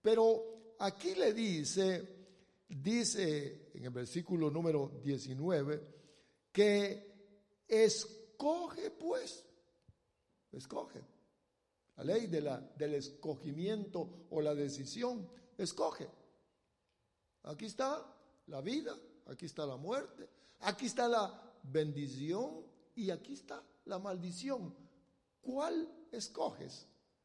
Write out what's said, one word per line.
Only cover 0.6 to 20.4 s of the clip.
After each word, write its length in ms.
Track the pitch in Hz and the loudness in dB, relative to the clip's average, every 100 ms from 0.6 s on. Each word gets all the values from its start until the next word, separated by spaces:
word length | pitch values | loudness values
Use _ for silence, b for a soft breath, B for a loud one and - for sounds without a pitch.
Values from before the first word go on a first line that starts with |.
| - - | -18 -4
aquí 360 | 196 - 349 | -4 -2 -2
le 200 | 381 294 | 4 4
dice, 840 | 214 220 165 143 185 190 180 - - B B B B _ | 4 2 2 0 2 2 2 -4 -14 B B B B _
dice 1000 | 143 147 233 226 214 175 151 139 - - | -4 2 2 2 2 2 2 -2 -8 -14
en 100 | - | -10
el 60 | 123 | -6
versículo 600 | 123 120 170 165 175 156 | -4 -4 -4 0 2 2
número 500 | 151 165 151 139 131 | 2 2 2 0 -4
diecinueve, 800 | 139 135 135 131 160 170 139 151 - B B B B B _ | -2 -2 -2 -4 2 2 2 -2 -6 B B B B B _
que 1120 | - 208 202 202 - - - - - _ _ _ | 6 8 8 2 -4 -10 -20 -20 -20 _ _ _
escoge 1200 | 220 220 - - - - - 285 339 339 - 392 | 8 8 8 -4 -12 -20 -2 2 2 -2 -4 -6
pues, 540 | - 330 523 - - - _ _ _ - - _ _ _ _ _ | -4 -2 -2 -2 -12 -18 _ _ _ -20 -20 _ _ _ _ _
escoge. 480 | 135 131 - - - 127 _ _ _ _ _ _ _ _ - | -16 -10 -8 -8 -14 -18 _ _ _ _ _ _ _ _ -6
La 80 | |
ley 220 | 143 214 226 | 0 0 2
de 140 | 165 | 0
la, 180 | 147 123 | 0 -4
del 340 | - - 147 | -8 -6 -2
escogimiento 1300 | 147 131 - 156 143 156 147 185 214 202 180 151 - - | -2 -4 -8 -6 -6 -6 -4 -2 -2 -4 -4 -6 -8 -6
o 100 | 160 | 0
la 140 | 151 | 2
decisión, 760 | 147 143 139 135 220 240 240 185 B B - | 2 0 -2 -8 -2 -2 -2 -8 B B -6
escoge. 500 | 185 - - - - - - _ _ _ _ _ _ _ _ _ _ _ | -6 0 -2 -2 -12 -14 -20 _ _ _ _ _ _ _ _ _ _ _
Aquí 240 | - 151 220 | -14 -10 -10
está 360 | 208 262 302 - - - _ - | -2 -2 -2 -8 -20 -20 _ -12
la 140 | 143 | -6
vida, 360 | 147 277 311 - - - - | -2 -2 -4 -10 -16 -20 -16
aquí 200 | 131 156 | -12 -12
está 200 | 139 147 | -6 -6
la 100 | 127 | -4
muerte, 520 | 156 262 - - 285 b | -4 -4 -4 -14 -20 b